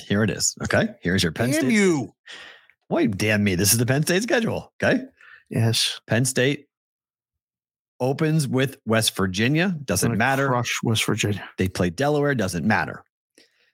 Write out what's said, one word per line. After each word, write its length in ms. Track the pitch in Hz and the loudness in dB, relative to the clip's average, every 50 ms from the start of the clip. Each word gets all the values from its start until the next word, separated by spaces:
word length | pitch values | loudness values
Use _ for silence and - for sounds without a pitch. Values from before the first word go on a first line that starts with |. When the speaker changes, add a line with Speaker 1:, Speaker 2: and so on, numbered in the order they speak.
| - | -6
Speaker 1:
Here 160 | - 101 104 113 | -2 0 0 0
it 60 | - | 0
is. 260 | - - - - - - - | 0 -2 -4 -4 -4 -4 -4
Okay, 260 | - - 117 214 214 - - | 0 0 0 0 -2 -6 -6
here's 200 | - 87 92 95 | -2 0 0 0
your 100 | - 82 | 0 0
Penn 200 | 78 - 113 127 | -2 -2 -2 0
Speaker 2:
Damn 80 | 294 320 | 0 0
Speaker 1:
State. 120 | 320 254 226 | 0 2 2
Speaker 2:
you. 400 | 208 196 185 160 139 117 - _ _ _ - - - - - - - _ _ _ _ _ - | 4 4 4 2 0 -2 -6 _ _ _ -20 -20 -20 -20 -20 -20 -20 _ _ _ _ _ -4
Speaker 1:
Wait, 280 | 202 339 339 - 98 | 0 0 0 0 0
damn 260 | 90 104 107 107 104 104 | 0 0 0 2 2 2
me. 120 | 101 90 | 2 2
This 160 | 85 101 95 | 2 2 2
is 60 | 117 | 2
the 80 | 117 123 | 2 2
Penn 160 | 113 131 147 151 | 2 2 0 2
State 200 | - 175 190 247 | 0 0 0 0
schedule. 500 | 226 339 240 226 165 98 - - - _ - | 0 0 0 0 -2 -4 -6 -8 -10 _ -2
Okay. 220 | - - - 262 - - _ _ - - - - _ - | 0 0 0 0 -2 -8 _ _ -20 -20 -20 -20 _ -6
Speaker 2:
Yes. 500 | - 110 117 113 113 - - - - - _ | -2 0 0 2 2 0 -2 -2 -4 -8 _
Speaker 1:
Penn 180 | - 107 117 135 | -2 0 0 0
State 420 | 127 - 127 123 143 - - - _ _ _ _ _ _ _ _ _ _ _ _ _ _ _ _ _ _ _ _ _ _ _ _ _ _ - | 0 0 0 0 0 0 -4 -8 _ _ _ _ _ _ _ _ _ _ _ _ _ _ _ _ _ _ _ _ _ _ _ _ _ _ -4
opens 480 | 123 131 139 135 160 156 156 160 143 | -2 -2 0 0 0 2 2 0 0
with 300 | 113 120 131 135 131 - - - | 0 0 0 0 -2 -4 -10 -4
West 300 | 113 113 110 107 - - | 0 0 2 2 0 0
Virginia. 600 | - 95 95 90 101 113 131 151 160 180 202 175 147 135 | 0 -2 -2 0 0 0 2 2 2 2 0 -2 -4 -4
Doesn't 240 | - 87 90 - 117 | -2 -2 0 0 0
Speaker 2:
Gonna 80 | 117 | 2
Speaker 1:
matter. 300 | 98 117 135 135 131 139 | 2 2 2 2 2 0
Speaker 2:
crush 320 | 135 123 120 117 - - - - | 0 0 0 -2 -2 -4 -4 -2
West 220 | 120 110 - - | 0 0 0 0
Virginia. 420 | - 113 104 - 104 101 92 - - - | -2 -2 0 0 -2 -2 -4 -8 -12 -4
Speaker 1:
They 100 | - 92 | -2 -2
play 220 | 95 - - 92 90 | -2 0 -2 -2 -2
Delaware. 460 | 82 - 135 147 151 143 143 143 139 | 0 -2 -2 0 0 0 0 0 0
Doesn't 300 | 113 98 87 87 85 - | 0 -2 -2 -4 -2 0
matter. 380 | 110 104 90 78 - - - - _ _ _ _ _ _ - - _ _ _ _ _ | 0 2 0 0 -4 -8 -14 -18 _ _ _ _ _ _ -20 -20 _ _ _ _ _